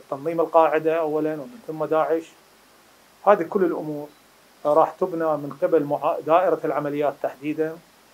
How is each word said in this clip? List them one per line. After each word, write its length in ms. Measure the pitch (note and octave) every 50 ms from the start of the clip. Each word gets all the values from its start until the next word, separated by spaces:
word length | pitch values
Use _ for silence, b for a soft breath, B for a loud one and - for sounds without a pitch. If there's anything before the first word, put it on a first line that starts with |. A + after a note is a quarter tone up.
| - -
تنظيم 300 | D3 C3+ C#3+ E3+ E3+ E3
القاعدة 600 | D#3+ D#3+ - E3 D#3+ D3 D3+ D#3+ D#3+ D#3+ D#3+ E3
أولا 320 | D#3+ D3+ D3 D3+ D#3 D#3
ومن 280 | D#3 D3+ B2+ B2 - - -
ثم 180 | E3 D#3+ D#3 D3+
داعش. 400 | D3 D#3+ D#3 D3 C#3+ E3 E3 D#3+ - - _ _ _ _ _ _ _ _ _ _ _ _ _ _ _ _ _ -
هذه 160 | G3 G#3 G3
كل 220 | E3 - - G3 F#3
الأمور 440 | E3+ D#3 - D#3+ D3+ D3+ D3 D3 - - _ _ _ _ _ _ _ _ _ -
راح 260 | D3 D3 D#3+ C#3+ -
تبنى 460 | - - F#3 D#3+ E3 E3 D#3+ D#3+ D3+
من 220 | D3 C#3+ C#3+ C#3 -
قبل 220 | F3+ E3 E3 D3+ C#3+
مع-، 340 | D3 - - C#3 E3 - - -
دائرة 340 | D3 E3 F#3 F3+ F3 D3+ D#3 D#3+
العمليات 500 | D3+ C3+ D3 D3 C#3+ D3 D3 D3 C3+ - -
تحديدا 540 | - C3 - - C#3 D3+ D3+ D#3 D#3 D#3+ E3 E3+ _ _ _ _ _ _